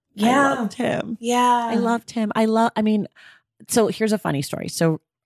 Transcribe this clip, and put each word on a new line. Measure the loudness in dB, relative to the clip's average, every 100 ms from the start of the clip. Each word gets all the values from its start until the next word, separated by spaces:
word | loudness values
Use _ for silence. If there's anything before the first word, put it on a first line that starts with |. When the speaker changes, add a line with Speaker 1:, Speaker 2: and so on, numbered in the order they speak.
| _ -2
Speaker 1:
Yeah. | 2 4 2
Speaker 2:
I | 0
loved | -4
him. | -4 -2 -2 -6 -8
Speaker 1:
Yeah. | -2 2 2 2 0
Speaker 2:
I | 0
loved | 0 -2 -4
him. | -4 -2 0
I | 2
love, | 2 2 2
I |
mean, | 2 2 -2 -10 -20 -20 _ _ -2
so | 2 2
here's | 2 -2
a | 0
funny | -2 -4
story. | -4 -6 -6
So | -2 0 0 _ _